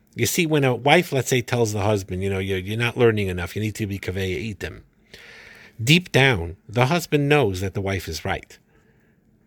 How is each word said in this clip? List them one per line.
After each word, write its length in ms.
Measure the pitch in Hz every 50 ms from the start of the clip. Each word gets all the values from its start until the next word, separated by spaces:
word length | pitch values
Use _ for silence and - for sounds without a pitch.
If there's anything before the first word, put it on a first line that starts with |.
| _ _ -
You 100 | 120 117
see, 180 | - - - 170
when 200 | 156 156 147 139
a 100 | 127 123
wife, 380 | 110 117 143 156 180 180 -
let's 160 | 151 135 123 -
say, 120 | 135 123
tells 320 | 113 - 120 120 117 107
the 100 | 107 104
husband, 380 | 98 104 110 98 95 - 92 92
you 80 | 98 98
know, 100 | 98 95
"You're, 180 | 98 95 95 92
you're 200 | 92 101 107 113
not 180 | 120 120 -
learning 320 | 127 123 117 107 107 101 95
enough, 260 | 90 90 87 - -
you 80 | 101
need 140 | 110 110 104
to 100 | - 110
be 120 | 98 101 95
Kaveh 580 | - - 90 98 95 95 90 - 107 113 98
Itim," 240 | - - 82 104 - - _ _ _ _ _ - - - - - - - - - - - - _ -
deep 280 | 110 131 160 180 180 -
down, 460 | - 127 135 135 120 87 82 85 80 - _ -
the 180 | 104 120 123
husband 420 | 131 175 175 175 - 160 147 143 143
knows 320 | 147 147 127 101 95 90
that 140 | 98 95 -
the 60 | 104
wife 280 | 95 98 98 92 - -
is 160 | - - -
right. 340 | 98 87 - - - - - _ _ _ _ _ _ _ _ _ _ _ _ _ _ _ _ _